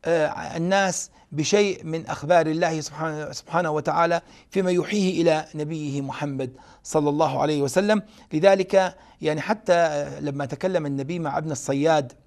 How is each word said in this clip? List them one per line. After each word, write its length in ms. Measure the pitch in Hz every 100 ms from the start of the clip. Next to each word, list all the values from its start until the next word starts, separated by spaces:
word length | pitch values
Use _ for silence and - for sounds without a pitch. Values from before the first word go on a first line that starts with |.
| -
آه، 220 | 165 151 139 - 165
الناس 520 | 170 196 196 - - _ _
بشيء 520 | 143 151 202 208 -
من 240 | 160 160 156
أخبار 400 | 147 143 175 156
الله 340 | 156 175 160
سبحانه، 500 | 147 143 160 151 151
سبحانه 400 | 131 - 165 170
وتعالى 500 | 151 151 156 170 170 - - _
فيما 220 | 190 180
يوحيه 500 | 180 175 208 185 165
إلى 240 | 170 156 151 156
نبيه 460 | 151 160 147 143
محمد 500 | 139 135 147 135 131 - - -
صلى 260 | - 160 147
الله 320 | 147 156 135
عليه 200 | 147 151
وسلم. 400 | 139 185 202 214 202 - -
لذلك 640 | 156 190 196 190 190 185 - - _
يعني 200 | 156 151
حتى، 320 | - 214 -
آه، 460 | 175 165 147 143 139
لما 260 | 147 139 139
تكلم 400 | 147 185 180 147
النبي 340 | 139 135 175
مع 180 | 156 -
ابن 140 | 156
الصياد 640 | 139 - 139 151 156 131 -